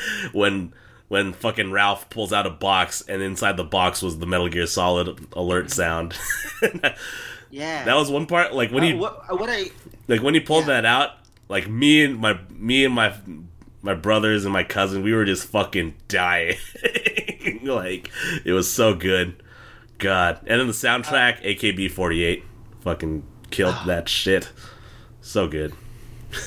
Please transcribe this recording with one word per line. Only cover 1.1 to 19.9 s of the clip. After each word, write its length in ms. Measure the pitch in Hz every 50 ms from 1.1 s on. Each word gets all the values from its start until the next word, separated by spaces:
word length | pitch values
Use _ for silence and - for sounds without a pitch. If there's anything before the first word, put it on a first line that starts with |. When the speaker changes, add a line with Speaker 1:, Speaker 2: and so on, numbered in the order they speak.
| 101 98 101 95
Speaker 1:
fucking 380 | 87 - - 113 107 113 98 95
Ralph 380 | 95 101 101 101 98 - - -
pulls 220 | - 113 104 90
out 140 | 104 101 95
a 40 | 92
box, 520 | 78 - 98 98 95 92 87 - - - - -
and 140 | 98 95
inside 340 | 98 95 95 92 113 101 95
the 80 | 90 85
box 380 | 78 98 92 90 90 - -
was 160 | 95 90 80 80
the 80 | 85
Metal 220 | 87 90 90 87 85
Gear 180 | 82 87 85
Solid 600 | - - 95 90 90 90 87 87 85 - - - - -
alert 360 | 90 90 90 90 90 87 -
sound. 440 | - 92 87 82 85 82 82 85 - - - - - - - - - -
<laughs> 320 | 233 - - 160 - 139 - - - - - - - - - - - - 139
Speaker 2:
Yeah. 300 | 139 151 160 160 143 123
Speaker 1:
That 120 | 113 131
was 140 | 151 147 139
one 140 | 139 147 160
part, 300 | 147 175 170 175 - 127
like, 180 | 131 117 107
when 100 | 120 139
Speaker 2:
Uh, 40 | 170
Speaker 1:
he, 80 | 170 135
Speaker 2:
what, 300 | 113 202 220 - - - -
uh, 60 | 185
what 140 | 185 220 233
I 160 | 233 202 190 170 - - - - - - - -
Speaker 1:
like, 140 | 117 110
when 100 | 123 143
he 80 | 160 156
pulled 220 | 147 - 156 160 156
Speaker 2:
Yeah. 140 | 147 131 117
Speaker 1:
that 60 | 110
out, 240 | 113 120 135 143 - - - - - _ _ - -
like, 180 | 98 98 90 107
me 340 | 110 117 143 147 151 151
and 160 | 151 139 127 110
my, 200 | 110 107 101 87 90 -
me 380 | - - 107 117 127 135 135
and 80 | 131 123
my, 180 | 120 110 104 - - - 92 80 76 85 87 - - - - - -
my 100 | - 101
brothers 520 | 92 82 85 104 107 107 107 110 107 104 98
and 80 | 98 98
my 100 | 92 90
cousin, 380 | - - 101 98 95 98 95
we 100 | 95 107
were 140 | 113 113 107
just 200 | 98 95 - - -
fucking 420 | - 104 98 - - 92 85 80 78 - - -
dying. 480 | 101 90 90 87 90 85 82 85 - - - - - -
<laughs> 800 | - - - - - - - - - - - - - - 104 113
Like, 480 | 127 139 127 107 92 92 92 92 - - - - - - 170 151 -
it 80 | 87
was 200 | 90 92 90 -
so 220 | - - 113 110 98
good. 480 | 82 87 95 92 92 90 90 87 - - - - - - - - - - -